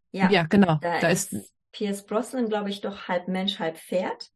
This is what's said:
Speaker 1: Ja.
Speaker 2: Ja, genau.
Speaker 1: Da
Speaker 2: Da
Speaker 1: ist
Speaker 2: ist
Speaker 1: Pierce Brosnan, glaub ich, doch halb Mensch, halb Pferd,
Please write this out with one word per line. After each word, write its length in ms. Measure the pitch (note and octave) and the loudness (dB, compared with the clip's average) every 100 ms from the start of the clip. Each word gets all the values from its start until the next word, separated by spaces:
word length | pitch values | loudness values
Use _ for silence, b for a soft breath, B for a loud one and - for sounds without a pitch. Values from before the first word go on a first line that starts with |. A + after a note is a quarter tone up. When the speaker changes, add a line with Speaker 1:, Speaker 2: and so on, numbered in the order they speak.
| _ | _
Speaker 1:
Ja. 180 | F#3+ F#3 | 0 4
Speaker 2:
Ja, 140 | F#3+ | 4
genau. 340 | D#3+ G3+ F#3 D3+ | 4 6 6 4
Speaker 1:
Da 180 | E3+ E3 | 0 0
Speaker 2:
Da 100 | E3+ | 2
Speaker 1:
ist 240 | F3 - | 2 0
Speaker 2:
ist 200 | G#3 - _ _ | -8 -12 _ _
Speaker 1:
Pierce 340 | - G3+ G3 - | -6 -4 -4 -4
Brosnan, 420 | G#3+ B3 C4 A3 | -4 -2 -4 -2
glaub 180 | G#3+ G3+ | -2 -4
ich, 140 | G3 | -6
doch 260 | G#3 G3+ - | -8 -10 -4
halb 200 | F3+ - | -4 -2
Mensch, 320 | F#3 G3 - | -2 -2 -2
halb 180 | D#3+ D#3+ | -4 -6
Pferd, 520 | - - - B4 - | -4 -2 -2 -6 -12